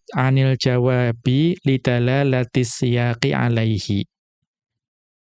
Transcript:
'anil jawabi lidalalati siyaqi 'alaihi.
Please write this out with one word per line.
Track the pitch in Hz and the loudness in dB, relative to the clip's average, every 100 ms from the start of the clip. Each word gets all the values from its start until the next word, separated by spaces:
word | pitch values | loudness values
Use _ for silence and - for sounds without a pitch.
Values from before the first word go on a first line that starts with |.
| - 175 | -2 -2
'anil | 127 135 135 131 | 2 2 2 0
jawabi | 135 123 123 127 123 117 127 131 165 175 139 | 0 2 2 2 0 -2 0 2 0 0 -2
lidalalati | 131 - 120 120 135 139 127 120 127 | 0 0 0 0 0 0 0 -2 -2
siyaqi | 120 - 127 120 120 120 139 135 | -2 -2 -2 0 0 -2 -2 0
'alaihi. | 120 117 113 104 - 101 - _ _ _ _ _ _ _ _ _ _ _ | 0 0 0 -2 -2 -4 -4 _ _ _ _ _ _ _ _ _ _ _